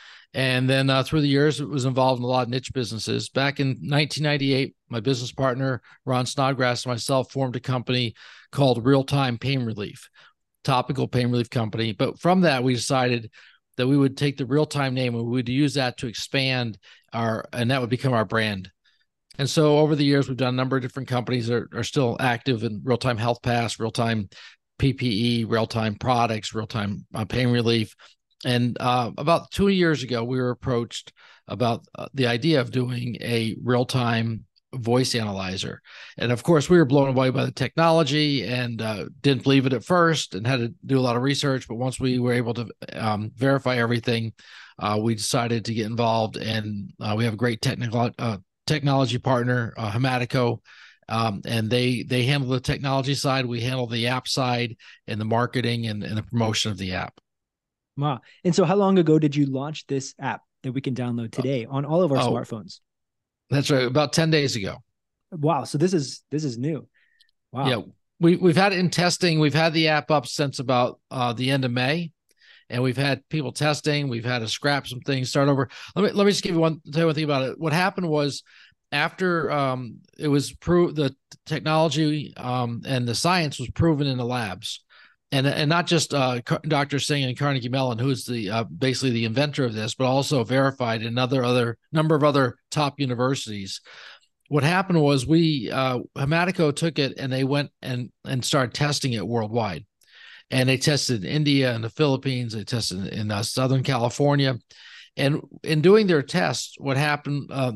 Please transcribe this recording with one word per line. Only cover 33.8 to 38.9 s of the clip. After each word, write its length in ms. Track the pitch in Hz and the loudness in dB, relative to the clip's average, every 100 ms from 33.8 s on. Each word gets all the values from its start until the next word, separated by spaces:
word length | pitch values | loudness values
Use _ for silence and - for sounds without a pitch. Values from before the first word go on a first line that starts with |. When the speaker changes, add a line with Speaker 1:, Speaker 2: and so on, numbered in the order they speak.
| 127 131 120 113 113 113 - _ _ | 2 0 0 0 -2 -6 -10 _ _
Speaker 1:
voice 400 | 135 110 123 127 | -8 0 2 2
analyzer. 720 | 123 107 95 92 92 - - _ - - - | -2 -4 -4 -6 -6 -8 -10 _ -20 -20 -6
And 140 | 117 | -2
of 100 | 120 | -2
course, 260 | - 165 139 | 4 2 6
we 120 | 175 | 6
were 60 | 143 | 6
blown 220 | 139 139 | 4 4
away 220 | 127 131 | 2 2
by 160 | 127 127 | 2 -2
the 60 | |
technology 920 | - 127 - 165 165 151 147 151 139 | -2 -4 2 4 4 4 2 2 0
and, 380 | 98 123 120 117 | -2 -4 -4 -4
uh, 240 | 110 | -4